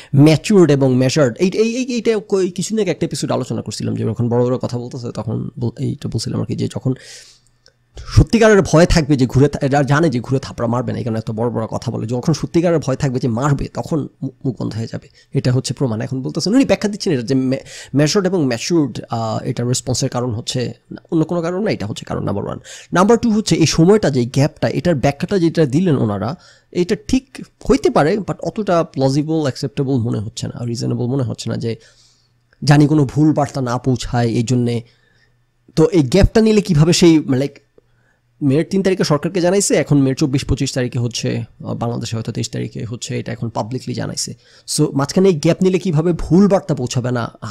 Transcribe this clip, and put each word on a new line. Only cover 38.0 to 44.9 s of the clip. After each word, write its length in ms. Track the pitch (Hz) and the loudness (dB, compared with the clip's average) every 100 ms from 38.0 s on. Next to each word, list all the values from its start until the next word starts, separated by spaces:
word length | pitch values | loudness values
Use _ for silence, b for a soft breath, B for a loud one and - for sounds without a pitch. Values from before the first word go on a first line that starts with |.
| _ _ _ _ | _ _ _ _
মের 220 | 143 139 165 | 0 0 2
তিন 120 | 196 | 0
তারিখে 220 | 190 190 | 2 0
সরকারকে 360 | 190 147 170 185 | 2 0 0 0
জানাইছে, 340 | 175 202 - | 2 2 2
এখন 240 | 208 143 147 | 2 4 4
মের 180 | 135 135 | 2 2
চব্বিশ 280 | 151 131 | 0 -2
পঁচিশ 280 | - 131 135 | -2 -2 -2
তারিখে 260 | - 123 123 | -2 -4 -2
হচ্ছে, 400 | 117 - 127 120 | -4 -4 -4 -4
আহ, 360 | 113 - 107 | -6 -12 -10
বাংলাদেশে 420 | 110 117 120 117 113 | -6 -4 -6 -6 -6
হয়তো 160 | 110 | -6
তেইশ 160 | 117 117 | -6 -6
তারিখে 360 | 123 120 131 | -6 -8 -8
হচ্ছে, 340 | 120 117 - 123 | -10 -10 -8 -8
এটা 140 | - | -8
এখন 160 | 113 117 | -8 -6
পাবলিকলি 460 | 127 110 127 - | -6 -6 -8 -8
জানাইছে। 400 | 120 104 - - 120 b b - | -8 -8 -8 -10 -12 b b -8
So 240 | - 151 | -2 0